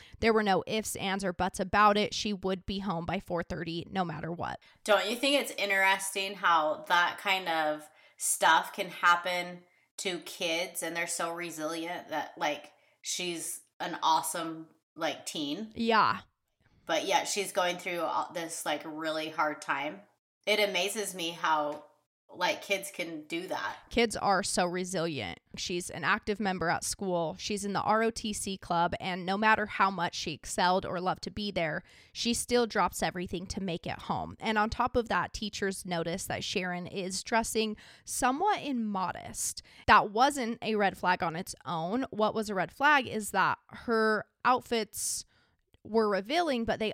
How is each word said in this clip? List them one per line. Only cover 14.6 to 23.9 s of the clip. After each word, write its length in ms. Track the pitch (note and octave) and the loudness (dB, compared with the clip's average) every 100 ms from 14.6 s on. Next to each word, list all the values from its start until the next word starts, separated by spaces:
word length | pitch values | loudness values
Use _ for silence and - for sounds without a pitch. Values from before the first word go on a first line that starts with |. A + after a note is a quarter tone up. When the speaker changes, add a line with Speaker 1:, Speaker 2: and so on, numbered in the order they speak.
| D#3+ _ _ | -14 _ _
Speaker 2:
like, 320 | D3 D#3+ - - | -4 -4 -4 -8
teen? 460 | F3 C#3+ E3 A3 | -6 -6 -6 -6
Speaker 1:
Yeah. 440 | - A3+ A3 C#3 - - _ _ _ _ _ - | -2 2 4 4 0 -8 _ _ _ _ _ -2
Speaker 2:
But 200 | D#3+ F3 | -2 2
yet 200 | E3+ - | 2 2
she's 240 | G#3 F#3+ | -2 -2
going 280 | G3 F3+ F3 | 0 0 0
through 240 | F#3 F3 | -4 -4
all 280 | D#3+ - - | -2 -2 -4
this, 320 | F3 D#3+ - | -6 -8 -6
like, 180 | E3+ D3+ | -4 -4
really 440 | E3 D3+ D#3+ D#3 D#3 | -6 -6 -4 -4 -4
hard 320 | E3 D3+ D3 | -2 -2 -2
time. 400 | - C#3 D3 G2 - _ _ _ - | -4 -2 -4 -8 -16 _ _ _ 0
It 140 | G#3 | 2
amazes 560 | G3+ F#3 F#3+ A3 G3 F3+ | 2 0 -2 -2 -6 -6
me 140 | E3 | -8
how, 520 | E3 E3 D#3 D3 D3+ - _ _ _ _ | -2 0 2 0 -6 -12 _ _ _ _
like, 300 | - F3+ D3 | -2 -2 -2
kids 300 | - G3 - | -2 -4 -4
can 280 | - E3+ D#3+ D3+ | -8 -8 -10 -8
do 220 | E3+ F#3+ | -8 -4
that. 280 | - G3+ - - | -4 -6 -8 -2